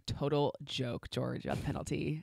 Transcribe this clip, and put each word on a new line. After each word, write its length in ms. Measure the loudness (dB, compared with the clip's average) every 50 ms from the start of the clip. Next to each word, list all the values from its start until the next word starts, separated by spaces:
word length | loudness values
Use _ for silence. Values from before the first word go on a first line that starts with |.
| _
"Total 480 | -6 -2 0 2 4 4 4 4 4 2 -2 -6
joke, 460 | -6 -4 -2 -2 0 -2 -4 -4 -4
George, 340 | -2 -2 0 0 -2 -2 -2
about 140 | -2 -2 0
the 60 | 0
penalty. 580 | 0 -2 -2 -2 -2 -2 0 0 0 0 -2